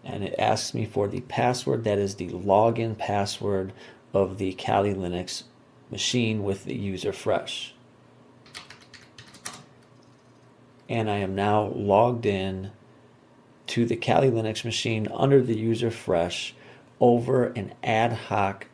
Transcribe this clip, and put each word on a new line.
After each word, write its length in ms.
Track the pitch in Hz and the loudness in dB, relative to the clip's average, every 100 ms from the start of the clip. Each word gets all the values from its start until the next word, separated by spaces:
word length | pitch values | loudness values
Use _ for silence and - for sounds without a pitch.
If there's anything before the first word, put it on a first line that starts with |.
And 200 | 98 98 | -8 -6
it 120 | 98 - | -6 0
asks 360 | 107 107 - | 0 0 -2
me 120 | 120 107 | -6 -4
for 220 | 101 101 | -2 -2
the 140 | 92 | -4
password. 640 | - - 123 123 - 123 113 | -6 0 0 0 -2 -2 0
That 120 | 101 | 0
is 180 | 98 101 | 0 -4
the 140 | 90 | -8
login 680 | 87 98 98 113 117 113 107 | -6 4 6 6 2 -4 -4
password 720 | - 104 101 - 101 98 95 - - - - | -2 -2 -2 -4 -2 -2 -4 -10 -20 -20 -2
of 240 | 98 95 95 | 0 0 0
the 160 | 95 | -6
Kali 400 | 95 - 101 101 | -4 0 2 2
Linux 500 | 95 90 90 90 - - _ _ _ - | 0 -4 -4 -6 -10 -14 _ _ _ -14
machine 540 | 101 - 123 113 110 | -6 -2 0 0 0
with 220 | 101 98 - | -2 -4 -6
the 100 | - | -6
user 380 | 101 92 101 | -6 -4 -6
Fresh. 600 | - - 90 - - - - - - - - - - - - - - - - - - - - - - - - - - - - _ - _ _ - - - | -4 -2 -2 -2 -12 -12 -18 -20 -20 -20 -20 -20 -20 -20 -20 -18 -20 -20 -20 -20 -20 -20 -16 -14 -14 -20 -20 -20 -20 -20 -20 _ -20 _ _ -20 -20 -6
And 200 | 113 107 | -2 0
I 80 | 101 | -2
am 180 | 95 95 | -2 0
now 360 | 104 107 104 | 2 2 0
logged 520 | - 101 98 120 120 110 | -2 4 6 6 4 0
in 460 | 98 95 95 98 - - - - _ _ _ _ _ - | 0 -2 -6 -8 -14 -20 -20 -20 _ _ _ _ _ -6
to 180 | - 117 | -2 0
the 100 | 113 | 0
Kali 340 | - 165 135 | 2 4 4
Linux 360 | 113 110 110 117 | 2 -2 -4 -6
machine 420 | 107 120 110 107 | -4 -2 -2 -2
under 280 | - 139 139 | 0 6 6
the 140 | 120 110 | 4 0
user 360 | 113 113 117 | 0 0 0
Fresh 600 | - - 85 87 - - - - - - _ | -4 0 0 0 -4 -10 -14 -20 -20 -20 _
over 460 | 123 120 123 131 120 | 4 4 2 0 0
an 260 | 110 95 - | -2 -8 -6
ad 320 | - 110 117 | 0 2 2
hoc 540 | 113 - 104 98 98 - | 0 -2 0 0 -2 -14